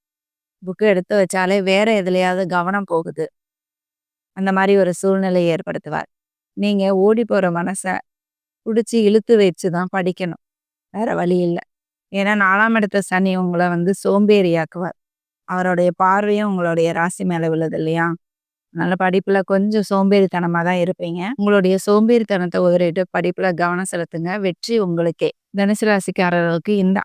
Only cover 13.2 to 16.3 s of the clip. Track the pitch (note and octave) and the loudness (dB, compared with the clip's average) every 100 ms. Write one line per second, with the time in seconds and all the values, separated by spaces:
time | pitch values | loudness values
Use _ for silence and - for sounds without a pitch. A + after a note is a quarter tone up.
13.2 | F#3+ F#3 F3+ E3+ F3+ F3 F3 G3 G3 G3 | 0 0 -2 0 0 0 -2 -2 0 2
14.2 | G#3 G#3 F3+ E3 D#3 E3+ F3 - _ _ | 4 4 4 0 -2 -6 -10 -10 _ _
15.2 | _ _ - F3+ F#3 F3 F3+ F3 F#3+ G3 | _ _ -8 -4 -2 2 0 2 2 2
16.2 | G#3 | 2